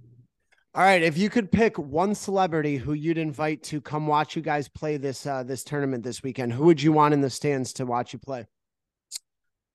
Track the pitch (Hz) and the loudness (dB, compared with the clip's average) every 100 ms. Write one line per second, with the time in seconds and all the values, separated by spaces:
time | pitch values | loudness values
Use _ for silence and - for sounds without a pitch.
0 | - _ _ _ _ _ _ - 185 185 | -20 _ _ _ _ _ _ 2 6 6
1 | 165 151 208 240 190 196 226 - 143 151 | 4 2 0 0 2 2 2 0 -4 0
2 | 196 202 - 196 185 160 147 139 135 151 | 0 -2 -2 0 2 0 0 -2 -4 -4
3 | 156 160 156 131 156 151 - 151 - 151 | -2 -2 -2 -2 -4 -4 -6 -10 -6 -4
4 | 151 147 151 175 156 147 135 - 156 151 | 0 0 0 -4 -2 -2 -4 -8 -6 -4
5 | 139 123 143 135 123 135 - 147 139 123 | -4 -6 -6 -6 -6 -8 -6 -4 -2 -4
6 | 120 113 135 127 123 117 165 151 156 151 | -6 -8 -8 -6 -4 4 4 6 6 6
7 | 147 147 135 - 147 135 120 - 127 120 | 6 4 2 -2 -2 -2 -4 -6 -4 -4
8 | 120 123 - 127 113 _ _ _ _ _ | -6 -10 -10 -12 -12 _ _ _ _ _
9 | - - _ _ _ _ _ | -18 -18 _ _ _ _ _